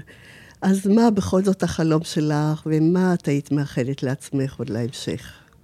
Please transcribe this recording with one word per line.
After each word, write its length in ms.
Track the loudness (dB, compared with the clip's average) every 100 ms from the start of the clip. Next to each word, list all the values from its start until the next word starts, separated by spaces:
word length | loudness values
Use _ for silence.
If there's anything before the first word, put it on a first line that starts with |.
| -2 -14 -20 -20 -20 -4
אז 240 | 0 2 4
מה 240 | 4 4
בכל 320 | 2 0 0
זאת 200 | 2 0
החלום 420 | -2 0 2 2
שלך, 580 | 0 -2 0 0 0 -2 -2
ומה 480 | 2 2 4 2
את 140 | 0 0
היית 240 | -2 0
מאחלת 500 | -2 -2 -2 -4 -2
לעצמך 560 | -4 -4 -4 -4 -4 -4
עוד 120 | -6
להמשך? 640 | -4 -4 -6 -6 -8 -10 -20 _ _